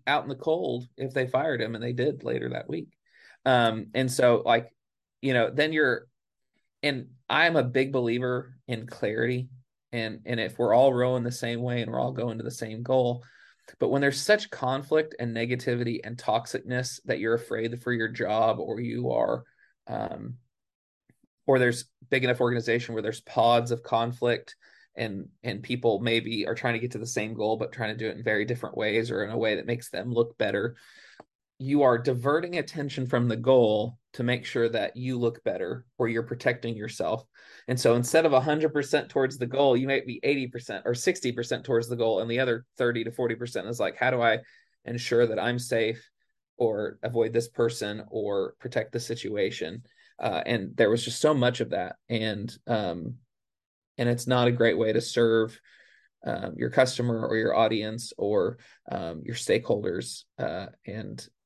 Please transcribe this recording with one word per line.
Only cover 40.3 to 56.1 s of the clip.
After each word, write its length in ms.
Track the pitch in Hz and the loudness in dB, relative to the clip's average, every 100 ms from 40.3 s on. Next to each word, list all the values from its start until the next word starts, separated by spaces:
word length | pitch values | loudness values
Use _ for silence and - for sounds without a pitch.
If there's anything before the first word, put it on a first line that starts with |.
| 143 123 | 0 -2
percent 360 | 120 - 98 113 | -8 -10 -6 -2
or 80 | |
sixty 380 | 120 - 170 131 | 0 0 0 0
percent 320 | 120 117 117 | -2 -4 -4
towards 240 | - 117 117 | 0 0 0
the 80 | 120 | 0
goal. 240 | 113 98 | 2 2
And 100 | 117 | 0
the 100 | 120 | 0
other 260 | 127 117 - - | 0 -2 -4 -2
thirty 260 | 120 117 | 0 0
to 80 | 113 | -4
forty 240 | 113 120 117 | -2 -2 -2
percent 320 | 120 107 95 | -6 -6 -6
is 120 | 117 | -2
like, 180 | 98 - | -2 0
"How 140 | 123 | 0
do 100 | 127 | 2
I 180 | 117 107 - _ _ _ - | 2 2 -2 _ _ _ -10
ensure 400 | 120 - 117 117 | -8 0 4 4
that 120 | 107 | 2
I'm 200 | 110 120 | 0 -2
safe 500 | 120 117 110 117 - _ _ _ _ - | 0 0 0 -2 -10 _ _ _ _ -2
or 420 | 117 104 104 - | 0 0 -4 -6
avoid 320 | 110 117 113 | -4 0 2
this 140 | 113 117 | 0 -2
person 560 | - 117 117 104 107 104 | 0 0 0 -6 -8 -8
or 460 | 113 104 101 92 - | -6 -2 -2 -2 -6
protect 320 | 123 123 113 | -6 -4 -4
the 80 | 120 | -6
situation?" 840 | 120 113 104 104 95 - 82 104 - _ _ - | -6 -6 -6 -2 -2 -2 -8 -10 -16 _ _ -6
Uh, 240 | 113 85 - | -4 -2 0
and 320 | 113 95 - | -2 0 4
there 120 | 107 | 4
was 120 | 117 | 4
just 180 | 120 - | -2 0
so 120 | 151 | 2
much 260 | 147 123 123 | 4 2 2
of 120 | 113 | -2
that. 240 | 95 90 - - | -4 -6 -8 -6
And, 480 | 117 110 104 104 - - | -4 -2 -4 -8 -8 -4
um, 480 | 113 95 85 80 123 _ _ _ _ _ _ _ - | -2 -2 -4 -8 -12 _ _ _ _ _ _ _ -2
and 100 | 120 | 0
it's 200 | 120 127 | 0 2
not 200 | 127 123 | 4 4
a 40 | |
great 260 | 120 113 87 | 4 4 4
way 160 | 113 | 2
to 80 | - | 0
serve, 580 | - - 117 113 110 - _ _ _ _ _ | 0 2 4 4 2 -4 _ _ _ _ _